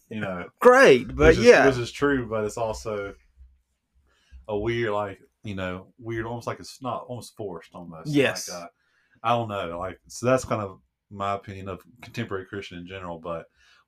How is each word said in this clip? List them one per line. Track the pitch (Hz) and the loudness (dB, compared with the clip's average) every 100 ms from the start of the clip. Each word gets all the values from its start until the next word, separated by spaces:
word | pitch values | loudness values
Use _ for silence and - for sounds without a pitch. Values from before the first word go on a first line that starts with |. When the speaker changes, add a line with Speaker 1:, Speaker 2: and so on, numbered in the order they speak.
| - | -14
Speaker 1:
you | 110 | -10
know, | 101 90 92 - | -8 -8 -12 2
Speaker 2:
Great, | 247 254 233 127 123 131 | 6 10 10 8 4 2
but | 156 | 6
Speaker 1:
which | 165 | 8
is, | 240 | 8
Speaker 2:
yeah. | 185 139 | 8 8
Speaker 1:
which | 123 | 4
is | 117 | -2
true, | - 143 135 113 | -2 0 0 -2
but | 110 | -4
it's | 107 120 | -4 -4
also | 110 107 113 104 101 95 _ _ - _ _ _ _ _ _ _ _ - - | -6 -6 -6 -6 -8 -12 _ _ -20 _ _ _ _ _ _ _ _ -18 -8
a | 104 | -4
weird, | 113 117 110 | -2 -2 -2
like, | 104 101 95 _ _ | -2 -4 -8 _ _
you | 110 | -10
know, | 98 92 92 - - | -6 -6 -8 -12 -16
weird, | 113 113 113 | -10 -8 -8
almost | 120 117 | -8 -8
like | 104 | -10
it's | 90 - | -12 -12
not, | 127 110 - | -8 -8 -8
almost | 123 98 - | -14 -14 -12
forced, | 101 82 - | -12 -12 -16
almost. | 92 87 80 147 | -18 -16 -14 -2
Speaker 2:
Yes. | 143 123 - - | 0 0 0 -8
Speaker 1:
Like, | 87 | -12
uh, | 87 _ _ _ _ _ | -14 _ _ _ _ _
I | 113 | -2
don't | 120 110 | -2 -2
know, | 101 87 85 | -6 -6 -6
like, | 92 - _ | -10 -12 _
so | - 120 | -4 0
that's | 131 | 0
kind | - 113 | 0 -6
of | 98 95 _ _ _ | -6 -10 _ _ _
my | 98 98 | -8 -4
opinion | 98 - 98 95 | -6 -8 -14 -12
of | 90 - _ | -12 -14 _
contemporary | - 123 110 98 92 | -14 -10 -8 -8 -10
Christian | 101 - 90 | -12 -12 -14
in | 87 | -14
general, | 95 90 82 | -12 -12 -12
but | 85 82 - _ _ _ | -10 -10 -12 _ _ _